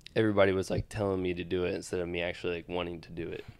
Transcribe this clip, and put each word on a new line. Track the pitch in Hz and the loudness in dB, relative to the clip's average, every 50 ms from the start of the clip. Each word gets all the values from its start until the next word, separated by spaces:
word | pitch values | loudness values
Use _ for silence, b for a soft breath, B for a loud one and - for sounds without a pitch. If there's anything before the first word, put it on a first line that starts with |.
| - - - | -14 -4 0
everybody | 113 110 107 101 101 98 98 92 | 2 2 4 6 6 6 6 6
was, | 95 92 - | 4 2 0
like, | - - - - | -2 -2 -2 -4
telling | - 110 101 98 95 92 | -2 0 0 2 2 2
me | 92 90 87 | 0 0 -2
to | 90 85 | -2 -2
do | 85 92 92 87 | -2 0 0 0
it | 87 - | 0 -2
instead | 85 87 - - 90 | -4 -4 -4 -4 -2
of | 87 | -2
me | 87 87 87 | -2 -2 -2
actually, | 85 90 87 - - 92 87 | -2 -2 -4 -4 -4 -4 -4
like, | 85 82 - | -4 -6 -4
wanting | 87 90 87 87 87 82 | -4 -4 -2 -4 -6 -10
to | - - | -12 -12
do | 82 85 82 | -10 -8 -8
it. | 87 82 - - - - | -6 -8 -10 -10 -14 -18